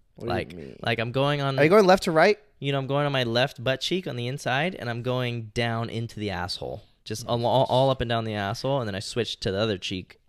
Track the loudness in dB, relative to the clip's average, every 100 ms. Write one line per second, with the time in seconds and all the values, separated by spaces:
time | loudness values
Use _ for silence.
0 | _ -10 -4 -4 -6 -12 -16 -8 -4 -2
1 | -2 0 0 0 -2 2 6 8 8 6
2 | 4 6 6 4 _ -8 -4 -2 0 0
3 | 0 0 0 2 0 -2 -4 -2 -2 -4
4 | -4 -6 -6 -6 -2 -2 -2 -4 -6 -4
5 | -2 -2 -2 -4 -6 -4 -2 -2 -4 -6
6 | -8 -6 -4 -4 -6 -6 -10 -10 -16 _
7 | -10 -8 -4 0 2 4 4 4 2 2
8 | -2 -2 -2 -4 -4 -4 -2 -2 -2 -6
9 | -4 -4 -4 -4 -4 0 0 -2 -6 -8
10 | -10 -18